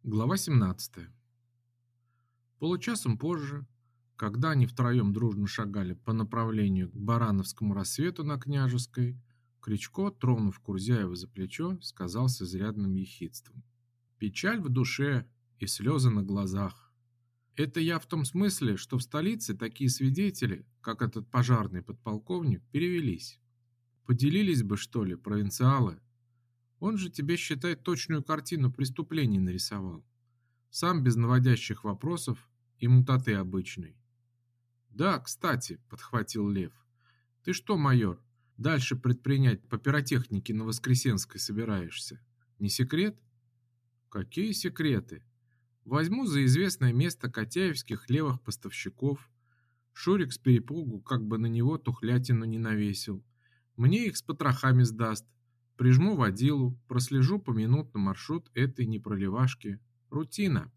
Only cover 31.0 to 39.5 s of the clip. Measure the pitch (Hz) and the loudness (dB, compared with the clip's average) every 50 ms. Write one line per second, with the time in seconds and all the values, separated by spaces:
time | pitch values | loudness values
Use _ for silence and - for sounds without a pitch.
31 | 131 127 117 117 117 117 127 127 127 131 120 110 - - 110 - - 107 98 98 | 4 4 4 4 2 4 4 4 6 6 4 2 2 -6 -8 -6 -4 -6 -6 -4
32 | - 147 175 165 - 135 113 - - _ _ _ _ _ _ _ - 120 127 127 | -4 -4 -4 -4 -4 -6 -8 -8 -10 _ _ _ _ _ _ _ 4 6 6 6
33 | 127 131 131 127 127 120 107 98 95 92 92 95 90 - - - 85 80 76 _ | 8 6 2 2 2 2 0 0 0 -2 -4 -4 -4 -4 -10 -12 -12 -14 -16 _
34 | _ _ _ _ _ _ _ _ _ _ _ _ _ _ _ _ _ _ 107 104 | _ _ _ _ _ _ _ _ _ _ _ _ _ _ _ _ _ _ -4 0
35 | 156 196 180 131 127 - - - - 175 143 127 - - 87 - _ _ - - | 0 2 2 0 -4 -10 -10 -4 -2 -2 -2 -2 -4 -8 -12 -14 _ _ -20 -18
36 | - - - 117 107 - - 110 101 101 101 98 90 80 _ _ _ _ _ _ | -12 -4 -2 -2 -2 -2 -2 -2 -2 0 0 -2 -2 -4 _ _ _ _ _ _
37 | _ _ _ _ _ _ _ _ _ - 185 - - - 208 175 147 139 127 123 | _ _ _ _ _ _ _ _ _ -4 -4 -4 -2 -2 0 2 4 4 6 6
38 | 110 95 87 - _ _ _ _ _ _ _ - 117 151 160 143 127 - 131 123 | 4 4 0 -4 _ _ _ _ _ _ _ -4 -2 0 0 2 0 -2 -4 -2
39 | - 127 123 123 _ 131 139 135 135 127 | 2 0 0 2 _ 0 2 4 4 4